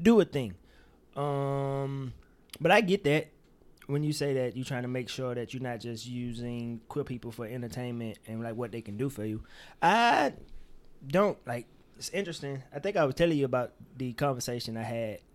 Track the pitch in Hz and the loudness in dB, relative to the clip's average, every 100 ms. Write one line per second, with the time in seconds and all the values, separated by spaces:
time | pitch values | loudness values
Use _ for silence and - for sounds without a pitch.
0 | 180 226 170 143 113 87 - - - - | 8 8 6 2 -4 -8 -20 -20 -20 -20
1 | _ - 147 139 139 139 139 139 139 139 | _ -4 -2 0 0 -2 -2 -2 -4 -4
2 | 131 - - _ _ - 165 208 190 196 | -8 -10 -18 _ _ 0 4 6 6 4
3 | 143 151 - - _ _ - - - 143 | 4 4 2 -10 _ _ -20 -14 -4 -2
4 | 151 147 143 131 123 127 127 131 123 127 | 0 0 0 2 0 -4 -4 -4 -2 -4
5 | 113 - 127 123 117 131 127 117 113 113 | -4 -6 -4 -4 -6 -6 -6 -6 -6 -8
6 | 120 123 123 117 120 120 117 117 - 147 | -8 -6 -6 -6 -6 -6 -6 -8 -6 -6
7 | 135 123 120 113 113 123 117 127 123 120 | -4 -6 -8 -10 -8 -8 -8 -6 -6 -6
8 | 113 101 - 110 117 113 120 113 107 101 | -8 -10 -10 -8 -6 -6 -6 -8 -8 -4
9 | 139 120 107 110 - - - - 170 220 | -4 -4 -4 -6 -8 -18 -20 2 4 6
10 | 240 285 269 - - - - - - - | 6 4 2 -2 -12 -16 -16 -18 -20 -16
11 | 135 175 202 - - 120 113 - _ - | 0 4 4 2 -6 -8 -8 -20 _ -14
12 | - 180 170 156 143 135 - 139 196 208 | -6 -4 -4 -6 -6 -8 -8 -6 0 2
13 | 143 131 170 151 135 123 117 - - 127 | 2 4 4 4 4 2 0 -8 -16 -8
14 | 127 117 143 123 - 123 117 113 117 117 | -6 0 0 0 -4 -6 -6 -6 -4 -4
15 | 110 98 - | -4 -6 -14